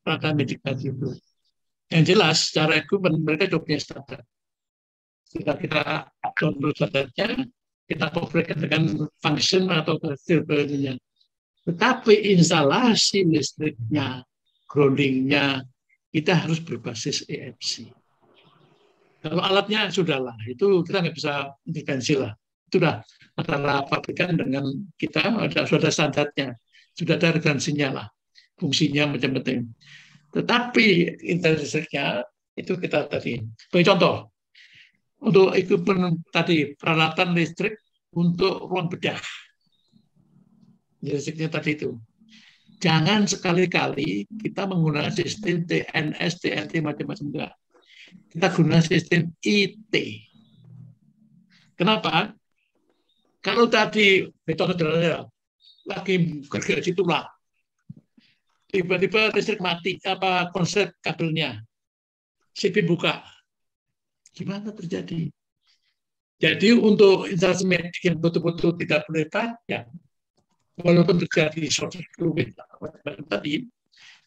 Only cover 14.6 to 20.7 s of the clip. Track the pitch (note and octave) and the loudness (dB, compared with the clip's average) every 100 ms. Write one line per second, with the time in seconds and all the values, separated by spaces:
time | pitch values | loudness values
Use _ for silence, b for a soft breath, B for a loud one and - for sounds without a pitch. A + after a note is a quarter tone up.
14.6 | - C#3 C#3+ C3+ C3+ C3 C3 C#3+ C#3 C3+ | -4 2 4 4 2 0 0 2 0 -2
15.6 | B2+ _ _ _ _ D3 D#3 E3 C#3+ D#3+ | -8 _ _ _ _ -4 2 0 0 -4
16.6 | - A#2 C3 A#2 - - - - A#2+ - | -6 -10 -8 -8 -6 -6 -8 -12 -12 -10
17.6 | - - A2+ - _ _ _ _ _ _ | -10 -10 -12 -20 _ _ _ _ _ _
18.6 | _ _ _ _ _ _ D#3 E3+ G3 G3 | _ _ _ _ _ _ -6 -2 2 2
19.6 | G3 G#3+ G3 F#3 D#3+ C3+ B2+ A#2+ A2+ B2 | 2 -2 -2 0 0 -2 -4 -8 -12 0
20.6 | G3+ | 2